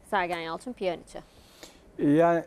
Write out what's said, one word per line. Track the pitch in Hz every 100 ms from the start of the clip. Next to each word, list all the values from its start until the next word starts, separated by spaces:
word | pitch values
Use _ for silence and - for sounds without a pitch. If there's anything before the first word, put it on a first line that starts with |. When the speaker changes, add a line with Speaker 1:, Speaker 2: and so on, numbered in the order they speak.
| -
Speaker 1:
Sergen | 202 175 175
Yalçın | 165 170 254
Pjanic'e. | - 185 156 - 170 - - - - - - - - 147
Speaker 2:
Yani, | 151 170 165